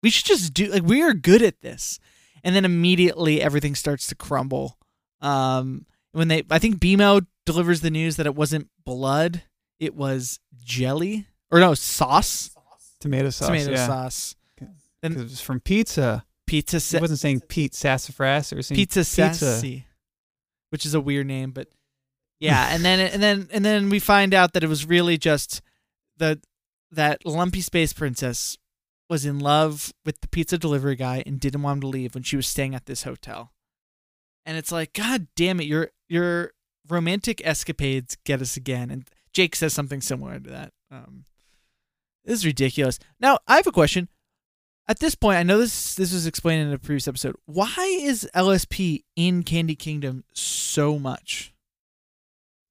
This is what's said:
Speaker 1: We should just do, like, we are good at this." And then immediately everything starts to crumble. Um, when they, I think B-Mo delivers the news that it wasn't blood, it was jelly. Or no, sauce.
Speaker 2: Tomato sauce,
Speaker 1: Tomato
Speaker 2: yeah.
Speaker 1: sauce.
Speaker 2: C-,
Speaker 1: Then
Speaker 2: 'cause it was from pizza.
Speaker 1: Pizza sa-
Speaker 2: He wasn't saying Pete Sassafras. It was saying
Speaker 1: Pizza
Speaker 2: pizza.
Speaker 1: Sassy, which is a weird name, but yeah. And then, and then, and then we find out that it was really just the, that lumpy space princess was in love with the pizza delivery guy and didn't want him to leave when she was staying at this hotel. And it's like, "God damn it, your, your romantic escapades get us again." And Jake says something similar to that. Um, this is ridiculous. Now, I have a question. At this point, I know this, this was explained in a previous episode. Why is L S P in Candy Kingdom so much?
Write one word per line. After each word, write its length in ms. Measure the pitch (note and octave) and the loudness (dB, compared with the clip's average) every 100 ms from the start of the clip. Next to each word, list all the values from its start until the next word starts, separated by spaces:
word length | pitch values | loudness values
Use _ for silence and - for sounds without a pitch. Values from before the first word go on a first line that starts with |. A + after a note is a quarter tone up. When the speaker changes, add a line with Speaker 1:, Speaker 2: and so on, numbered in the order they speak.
Speaker 1:
We 80 | A3 | 4
should 160 | - - | 2 2
just 280 | F#4+ F3 | 2 2
do, 120 | C3+ G3+ | -2 0
like, 140 | G3 | 2
we 200 | E3+ B3 | 4 4
are 100 | E4 | 4
good 280 | G#3 C#3 G#3 | 2 6 8
at 180 | A3+ - | 6 0
this." 380 | - A#2+ - - _ _ _ _ | -16 -12 -10 -12 _ _ _ _
And 140 | F3+ F#3 | 0 2
then 80 | |
immediately 760 | F#3+ E3+ F3 F3+ F3+ E3 E3 D3+ | 4 4 4 6 4 4 2 2
everything 320 | D3 C#3+ C#3+ | 2 0 -2
starts 320 | C#3 - C#3+ - | -4 -4 -4 -6
to 60 | |
crumble. 640 | - - C#3+ C3+ C3+ C3+ - _ _ _ _ | -10 -6 -4 -2 -4 -6 -10 _ _ _ _
Um, 680 | C#3+ C#3 C3 C3 C3 C3 - _ _ | -2 0 0 0 -4 -8 -14 _ _
when 160 | D#3 D#3+ | 0 2
they, 160 | D#3+ - | 2 2
I 80 | D#3 | 2
think 220 | A3+ G3 | 2 2
B-Mo 420 | F3+ G3 G#3 G3+ F3+ _ - | 4 6 8 6 4 _ -4
delivers 340 | E3 E3+ F3 | 0 2 2
the 100 | E3 | 0
news 260 | D#3 E3 D3 | -2 -2 -2
that 100 | D3 | -4
it 80 | |
wasn't 340 | C#3+ D3+ D#3 - _ | 0 0 0 -6 _
blood, 580 | - B2+ C3+ C#3+ E3+ E3+ - _ _ _ | -10 -4 0 2 0 -2 -12 _ _ _
it 160 | D#3+ | -8
was 460 | - C#3 C3+ B2 - _ B2 | -4 -4 -2 -6 -10 _ -20
jelly. 640 | A#2+ B2 B2+ C#3+ F3 A3 G3+ _ _ | -8 -2 0 0 -2 -4 -8 _ _
Or 100 | E3+ | 6
no, 140 | F3+ | 6
sauce. 760 | C#3+ - - C3 D3 - - - _ _ _ - _ | 4 0 -2 4 4 4 -4 -10 _ _ _ -20 _
Speaker 2:
Tomato 300 | D3 C3+ C3+ | -4 -2 -2
sauce, 180 | B2 - | -2 0
Speaker 1:
Tomato 240 | E3 C#3+ | 0 0
Speaker 2:
yeah. 140 | C3 B2 | 0 0
Speaker 1:
sauce. 480 | C3 B2+ - - - _ _ | -2 -4 -8 -10 -12 _ _
Speaker 2:
C-, 80 | C#3 E3+ _ _ | -20 -20 _ _
Speaker 1:
Then 100 | E3 | -6
Speaker 2:
'cause 80 | D#3+ | -6
it 40 | |
was 160 | A#2 C3 | -8 -12
from 200 | - B2+ | -6 -6
pizza. 640 | - G3 A3+ - C3 G#2+ - _ - | 2 2 2 2 0 0 -6 _ -2
Speaker 1:
Pizza 320 | D#3 - E3+ | -2 0 -2
sa- 200 | - E3 | 0 0
Speaker 2:
He 20 | |
wasn't 200 | E3 D3+ | 0 0
saying 200 | D3 C3 - | 0 0 -2
Pete 260 | - D3 | -4 -4
Sassafras. 760 | - C#3+ C3 - - C3+ C#3+ D3 | -2 -2 -2 -4 -2 0 0 -2
It 40 | C#3 | -8
was 100 | C3 | -4
saying 100 | C#3+ | 0
Speaker 1:
Pizza 240 | - G3 | 0 0
Speaker 2:
pizza. 340 | E3 - D#3 | 0 2 2
Speaker 1:
Sassy, 520 | E3 D3 A2+ C3 B2 - _ _ _ _ _ _ _ _ | 2 0 0 -4 -10 -16 _ _ _ _ _ _ _ _
which 140 | D3+ | -8
is 80 | D3+ | -2
a 60 | D3+ | -2
weird 260 | C#3+ C#3 C#3 | 0 -2 -2
name, 260 | C3+ C3 | -6 -8
but 160 | C3 C3+ _ _ _ _ _ _ _ | -10 -16 _ _ _ _ _ _ _
yeah. 300 | D3+ C#3 B2+ | 2 2 2
And 140 | E3 | 2
then, 160 | F3 F#3 | 2 2
and 220 | F#3 G3+ | 2 2
then, 260 | G#3 G3+ F#3+ | 2 2 -2
and 140 | G#3+ | 0
then 240 | G3+ G#3 G3 | 2 2 2
we 100 | G3+ | 0
find 360 | - G3+ G3 | 4 4 6
out 180 | F#3+ F3 | 6 4
that 100 | F3+ | 2
it 60 | D#3+ | 0
was 160 | D#3 | -2
really 320 | D3+ F3 F3 E3 | 2 2 2 2
just 460 | E3 D3 - - - _ _ _ _ _ | 2 0 -2 -12 -14 _ _ _ _ _
the, 220 | D#3+ D#3 _ _ _ _ _ | -2 -2 _ _ _ _ _
that 340 | D#3 D3+ D3 | 0 0 0
lumpy 380 | F3 D#3 F3+ F#3 | -4 -2 -2 -2
space 320 | F3+ F3 D#3+ | -2 0 0
princess 640 | - D3 B2 C3 A#2 - - _ _ _ _ _ | 0 -6 -4 -6 -6 -8 -10 _ _ _ _ _
was 160 | E3 | -4
in 140 | C#3+ C#3+ | -2 -2
love 540 | C#3+ D3 D#3 D3+ - - | 2 2 2 -2 -10 -10
with 160 | - D3 | -10 -8
the 80 | - | -6
pizza 300 | - E3 F3 | -4 -2 -2
delivery 380 | D#3+ C#3+ C#3 B2+ | 0 0 0 -2
guy 260 | C3 B2+ | -4 -4
and 160 | - C#3 | -6 -4
didn't 220 | C3+ C#3+ | -4 -4
want 160 | C#3+ C#3 | -4 -4
him 20 | |
to 40 | C3+ | -4
leave 260 | C3 B2+ | -6 -8
when 100 | C3 | -8
she 120 | B2+ C#3 | -4 -4
was 100 | C3 | -2
staying 280 | - C3+ | -4 -4
at 100 | C3 | -6
this 200 | - B2+ | -10 -12
hotel. 480 | C3+ B2+ - G#2+ A#2 _ _ _ _ _ _ _ _ _ | -10 -14 -14 -16 -18 _ _ _ _ _ _ _ _ _
And 140 | - D#3+ | -10 -10
it's 120 | D3+ | -6
like, 220 | E3+ D#3+ | -6 -6
"God 360 | - A3 B3+ E3+ - | -4 -2 -2 -4 -2
damn 240 | F3 F3+ | 0 0
it, 60 | D3+ | -2
your, 260 | D3+ D#3+ _ _ | -2 -2 _ _
your 440 | E3+ F3 E3+ E3+ _ _ _ D3 | -2 0 -2 -6 _ _ _ _
romantic 540 | E3+ E3 G3 G#3+ A3+ - | -4 -2 -2 -4 -4 -4
escapades 720 | D3+ - D#3 C#3 C3+ B2 - | -4 -4 -4 -2 -2 -6 -14
get 180 | - C#3 | -4 -4
us 120 | B2+ - | -4 -8
again." 320 | B2+ B2 B2 | -6 -6 -6
And 180 | C3+ C3 _ _ | -10 -16 _ _
Jake 240 | - F3+ - | 0 0 0
says 160 | D#3+ | -4
something 300 | D3 C#3 C#3 | -2 -6 -6
similar 360 | - B2+ C3 B2 | -6 -8 -8 -14
to 120 | C3 | -14
that. 220 | C3 - _ _ | -16 -16 _ _
Um, 340 | C3 C3 C3 C3+ _ _ _ _ _ _ _ _ _ - | -20 -20 -20 -20 _ _ _ _ _ _ _ _ _ -6
this 140 | A3+ | -2
is 60 | E3+ | -2
ridiculous. 520 | B2+ C3+ C#3 C3+ - _ _ | 0 0 2 0 -2 _ _
Now, 200 | B3+ C#4 - | 2 2 6
I 80 | C#4 | 4
have 100 | G4 | 6
a 60 | |
question. 360 | - D3+ F#3 F3 _ _ _ _ _ _ _ - | 4 4 2 -4 _ _ _ _ _ _ _ -6
At 120 | G#3+ | -2
this 160 | D#4+ | -2
point, 240 | - A3 F#3 | 2 2 4
I 40 | |
know 120 | F3 G3+ | 4 4
this, 380 | A#3 - - | 2 -2 -8
this 180 | - F#3 | -4 -2
was 140 | F3+ E3 | -2 -4
explained 420 | - E3+ D#3+ D3+ | -4 -2 0 -2
in 60 | |
a 40 | C#3+ | -4
previous 300 | - D3 C3+ | -4 -4 -4
episode. 280 | C3 C3+ C3+ - | -6 -8 -8 -8
Why 520 | D#3 G#3+ D4 F#4 F#4 | -2 -2 0 -2 -2
is 260 | C#4+ A#3+ - | -2 -4 -2
L 160 | F3+ F#3 | 0 4
S 160 | F#3+ - | 2 0
P 360 | - F#3 D3+ _ - | -4 -2 -2 _ -2
in 260 | E3+ F3+ | 0 0
Candy 320 | E3+ E3 E3 | 0 -2 -2
Kingdom 500 | D#3 D#3 D3+ C#3+ C3 - | -4 -6 -8 -8 -10 -14
so 640 | - - - - - D3 D3+ | -10 -8 -6 -4 0 0 0
much? 560 | C3+ B2+ - - - _ _ _ _ _ _ _ _ _ _ _ _ | -6 -10 -10 -10 -10 _ _ _ _ _ _ _ _ _ _ _ _